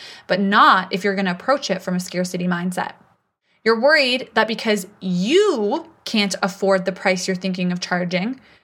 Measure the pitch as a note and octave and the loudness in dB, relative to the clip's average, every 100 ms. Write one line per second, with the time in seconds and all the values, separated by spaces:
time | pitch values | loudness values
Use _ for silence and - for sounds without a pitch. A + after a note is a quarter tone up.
0 | - - - F#3 G3 G#3 D4 G3+ F#3 G3 | -20 -16 -4 0 2 6 6 4 2 -2
1 | G3+ F#3+ F#3+ F3+ - C#4 - F#3 - F3+ | -2 -2 -2 -2 -2 -2 -2 -6 -4 -4
2 | F3+ F3 F3+ F3+ F3+ F3 F3+ F3+ - - | -4 -4 -4 -4 -2 -2 -4 -4 -6 -10
3 | _ _ _ _ _ _ A3 A3+ C4+ D#4 | _ _ _ _ _ _ 0 2 4 4
4 | C4 B3+ B3+ - A3 A3 A3+ G#3 F#3 - | 4 0 0 0 0 0 -2 -2 -4 -10
5 | F#3+ F3+ G3 E4+ G#4+ C#4+ G3+ C#4+ - _ | -4 -2 2 4 4 2 0 -2 -6 _
6 | - A3 G3+ - G3 F3+ G3 F#3+ F#3 F#3 | -4 0 0 -2 -4 -2 0 0 0 -2
7 | G3 F#3 - F3+ F#3+ F#3 F3+ F3+ - F3+ | 0 0 -2 -4 -4 -2 -2 -4 -4 -4
8 | F3+ F3 G3+ C4 - _ | -2 -2 -4 -6 -14 _